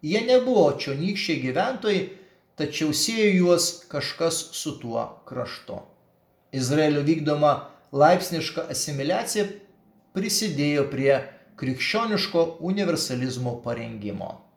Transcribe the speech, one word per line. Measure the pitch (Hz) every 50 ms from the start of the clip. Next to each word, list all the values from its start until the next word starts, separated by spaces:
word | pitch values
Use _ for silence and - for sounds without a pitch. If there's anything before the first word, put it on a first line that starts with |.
| -
Jie | 151 180 214 233
nebuvo | 247 254 254 247 254 254 214 170 147 139
čionykščiai | - - 143 135 139 160 190 202 196 - - 165 139
gyventojai, | 127 131 127 151 196 240 262 233 - 220 202 180 - - - - - - _ _ _ _ _ -
tačiau | 147 143 - - 156 151
siejo | - - - - 226 226 214 208
juos | 196 180 180 175 175 170 - - - - -
kažkas | - - 147 135 - - - 165 165 165 - - -
su | - - - 156 -
tuo | - - 117 113 113 117 - - -
kraštu. | _ - 127 123 120 117 - - - - - - - - _ _ _ _ _ _ _ _ _ _ _ _ -
Izraelio | 135 127 123 139 151 156 151 147 143 143
vykdoma | 147 165 160 147 151 147 147 151 147 139 - - - - - _ _
laipsniška | - 139 143 156 180 180 180 - 175 165 120 - - - 139 -
asimiliacija | 131 - - - 147 135 139 147 180 214 233 - - 214 202 196 - - - _ _ _ _ _ _ _ _ _ _
prisidėjo | 185 208 226 - - 226 208 156 135 147 147 147 147 135 -
prie | - 127 135 135 139 135 139 - - - _ _ _
krikščioniško | - - 127 131 131 - - - 220 233 226 214 190 - - - 170 165 165 165 -
universalizmo | 156 175 190 208 202 170 165 151 - - 127 127 127 127 - 120 127 123 120 120
parengimo. | - 120 117 120 113 113 113 107 101 104 95 92 90 85 - - - _ _